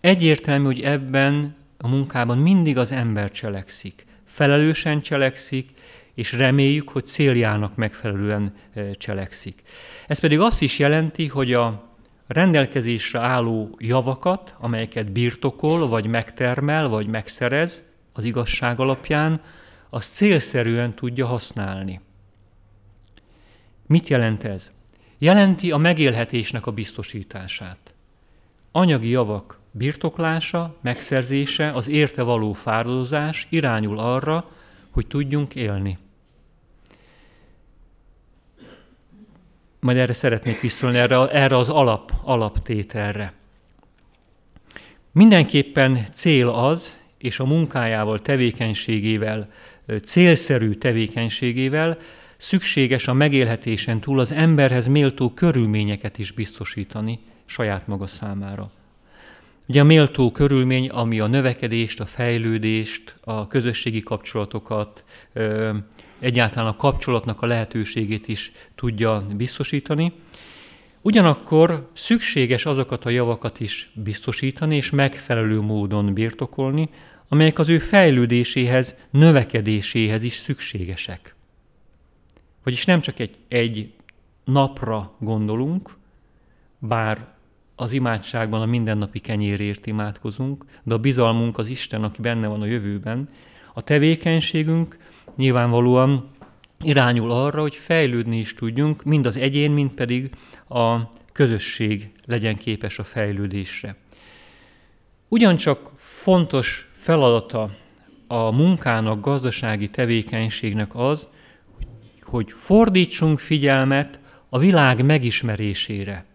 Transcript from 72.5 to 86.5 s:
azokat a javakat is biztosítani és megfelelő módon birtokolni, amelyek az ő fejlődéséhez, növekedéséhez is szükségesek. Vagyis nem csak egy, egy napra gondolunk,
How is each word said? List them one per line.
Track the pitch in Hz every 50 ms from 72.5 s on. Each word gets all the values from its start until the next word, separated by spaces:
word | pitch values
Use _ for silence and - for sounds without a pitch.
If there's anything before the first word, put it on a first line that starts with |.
| 127 117 -
azokat | 156 147 135 131 - 131 120 -
a | 120
javakat | 117 123 123 117 117 110 - 113 - -
is | 110 101 - - - - _
biztosítani | 110 107 107 104 - - - 117 - - 135 131 - 160 156 156
és | 143 131 -
megfelelő | - 139 139 135 135 - - - 123 117 113 107 110 107
módon | 107 107 107 104 101 101 104 104 104 101 101
birtokolni, | 98 110 113 113 - 135 123 - - 135 131 135 151 160 151 - - - - - - _ _
amelyek | - 147 156 160 151 -
az | 165 147
ő | 170 160
fejlődéséhez, | - - - 202 190 165 135 127 123 117 120 120 120 - - 135 123 120 127 131 127 127 - - - _
növekedéséhez | - 139 156 165 160 139 113 - - 117 104 107 107 104 98 - - 120 113 107 107 110 113
is | 120 117
szükségesek. | - - - 139 - - - - 104 90 87 92 - - - - 85 _ - - _ _ _ _ _ _ _ _ _ _ _ _ _ _ _ _ _ _ _ - _ _ _ _ _ _
Vagyis | 135 123 120 -
nem | - 180 170
csak | 139 - - -
egy, | 120 104 - _ _ _
egy | - 120 117 117 113 107 107 104 - _ _ _ _ _ _ _ _ _ _
napra | - 131 139 135 135 139 - - 113 113 107 98 92 - _
gondolunk, | - 107 113 110 107 104 107 113 127 147 165 190 - - - _ _ _ _ _ _ _ _ _ _ _